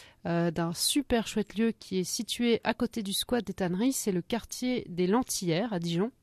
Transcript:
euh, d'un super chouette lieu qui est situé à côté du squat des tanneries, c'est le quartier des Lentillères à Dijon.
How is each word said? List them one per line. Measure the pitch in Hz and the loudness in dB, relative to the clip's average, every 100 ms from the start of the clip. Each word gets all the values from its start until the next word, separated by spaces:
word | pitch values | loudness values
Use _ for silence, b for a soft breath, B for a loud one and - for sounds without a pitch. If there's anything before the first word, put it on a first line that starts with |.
| B B 170 | B B -2
euh, | 170 170 | 0 2
d'un | 165 165 | 0 -2
super | 165 - 294 - 233 - | 0 0 2 2 2 2
chouette | 214 202 196 | -2 -2 0
lieu | 226 | 0
qui | - - 185 | 0 -4 -2
est | |
situé | 175 - 214 - 240 220 | -2 -4 -4 0 2 2
à | - | 2
côté | 233 240 233 | 0 -2 -2
du | 196 | -4
squat | 190 - 240 | -4 -2 -2
des | 196 - | -2 -2
tanneries, | 180 185 254 | -2 2 0
c'est | 254 214 | 0 0
le | 180 | 0
quartier | - 226 - - 254 247 - | 0 -4 -4 -4 -2 -2 -2
des | 175 180 | 0 2
Lentillères | 226 247 - 175 160 233 | 4 2 -2 0 0 0
à | 180 | -2
Dijon. | 170 170 226 - | 0 0 0 -2